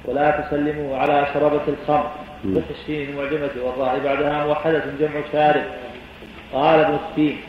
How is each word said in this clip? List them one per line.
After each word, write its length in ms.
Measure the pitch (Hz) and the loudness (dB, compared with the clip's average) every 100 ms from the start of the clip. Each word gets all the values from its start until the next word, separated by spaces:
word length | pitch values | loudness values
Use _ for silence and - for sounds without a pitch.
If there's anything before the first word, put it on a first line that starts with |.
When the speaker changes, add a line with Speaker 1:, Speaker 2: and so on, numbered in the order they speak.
Speaker 1:
"ولا 260 | - 135 151 | -4 0 2
تسلموا 640 | 147 - 147 147 151 143 131 | 2 -2 -2 -2 -2 -4 0
على 300 | 143 143 143 | 2 2 2
شربة 260 | 143 147 147 151 | 2 2 2 0
الخمر" 420 | 139 - 147 147 - - - | -4 0 0 0 -8 -14 -6
Speaker 2:
مم. 100 | 98 | 0
Speaker 1:
بالتشريح 540 | 95 160 143 - 151 139 | 0 -2 -10 -6 -6 -6
المعجمة 420 | 143 139 151 139 123 | -6 -4 -2 -4 -4
والراء 360 | 123 123 131 127 | -4 -2 0 0
بعدها 420 | 139 139 147 147 147 | 0 2 2 0 0
موحدة 360 | 151 160 156 135 139 | 0 2 0 0 -2
جمع 220 | 151 147 143 | -2 -2 -2
شارب. 300 | 147 151 147 - - - - - - - - - | 4 4 4 0 -10 -14 -16 -18 -18 -18 -18 -6
قال 280 | 131 156 156 | 2 6 6
ابن 140 | 151 | 6
التين 420 | 147 - - 151 117 | 2 -2 0 0 0